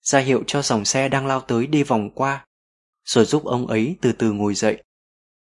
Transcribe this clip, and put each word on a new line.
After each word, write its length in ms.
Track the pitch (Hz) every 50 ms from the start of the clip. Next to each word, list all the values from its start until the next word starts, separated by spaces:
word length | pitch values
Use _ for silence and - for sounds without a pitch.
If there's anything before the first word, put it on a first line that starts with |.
| _
ra 160 | - - 139
hiệu 240 | 131 131 131 120 -
cho 160 | - - 147 139
dòng 220 | - 131 110 101
xe 240 | - - 135 135 139
đang 180 | 135 135 135
lao 140 | 135 135 131
tới 260 | - - 123 113 120
đi 160 | 143 151 147 143
vòng 280 | 139 127 113 104 98 -
qua, 320 | - 131 139 139 131 - _ _ _ _ _ _ _ _ _ _ _ _
rồi 200 | - - 123 110
giúp 200 | - - 151 151
ông 220 | - 123 123 123
ấy 300 | - 113 110 110 143 185 -
từ 120 | - 123 113
từ 200 | - 120 110 107
ngồi 220 | 101 104 101 101
dậy. 280 | - - 107 98 - - _ _ _ _ _ _ _ _ _ _ _ _